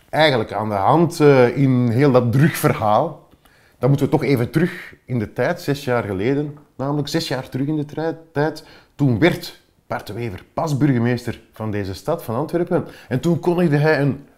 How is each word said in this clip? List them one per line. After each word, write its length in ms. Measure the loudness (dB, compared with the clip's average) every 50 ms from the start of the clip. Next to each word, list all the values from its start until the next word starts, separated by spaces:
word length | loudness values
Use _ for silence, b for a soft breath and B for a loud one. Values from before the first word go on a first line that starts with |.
| _ _
eigenlijk 440 | 0 2 2 2 2 0 -2 -2 -4
aan 160 | -6 -4 -4
de 60 | -2
hand, 440 | 0 2 4 4 4 4 2 2 4
eh, 380 | 6 6 8 8 6 4 4 2
in 320 | 2 2 2 2 2 2
heel 220 | 2 2 4 4
dat 200 | 4 4 4 4
drugverhaal? 960 | 2 2 2 2 2 0 0 0 0 0 0 2 2 2 2 0 -4 -10 -18 _ _ _ b b b b b b b b
Dan 100 | 0 0
moeten 180 | 2 2 2 0
we 40 |
toch 120 | 0 0 0
even 260 | 0 0 0 0 0
terug 440 | 0 0 0 0 -2 -8 -16 -20 -20 _ _
in 140 | -6 -4 -4
de 140 | -4 -4 -4
tijd, 280 | -4 -2 -2 -4 -4
zes 240 | -4 -4 -4 -4 -2
jaar 180 | -2 -2 -2 -2
geleden, 540 | -2 -4 -2 -2 -2 -2 -2 -2 -6 -8 -14 -20 _ _ -10
namelijk 300 | -6 -4 -4 -4 -4 -4
zes 200 | -4 -4 -4 -4
jaar 220 | -6 -8 -8 -8
terug 180 | -6 -6 -4 -4
in 80 | -4
de 100 | -4 -6
trui-, 320 | -8 -8 -6 -6 -6 -6 -8 -12 _
tijd. 340 | -4 -2 -2 -2 -4 -6 b b b b b b b
Toen 240 | -2 0 0 2 2
werd 420 | 2 2 0 -2 -6 -12 -18 -20 _ _ _ _ _ -10
Bart 200 | -10 -10 -10 -10
de 60 | -10
Wever 300 | -10 -8 -8 -10 -12 -14 -10 _
pas 240 | -6 -4 -2 0 2
burgemeester 640 | 2 4 4 4 2 0 0 -2 -4 -6 -10 -10 -14 _
van 200 | _ -10 -8 -6
deze 220 | -4 -4 -4 -6 -8
stad, 300 | -8 -6 -6 -6 -4 -4
van 120 | -6 -4
Antwerpen. 520 | -4 -4 -2 -2 -2 -2 0 -2 -2 B B B B B B
En 120 | -4 -2
toen 200 | 0 0 0 0
kondigde 380 | 0 0 0 2 2 2 2 2
hij 240 | 2 2 2 2
een 240 | 2 0 -2 -4 -8 -16 _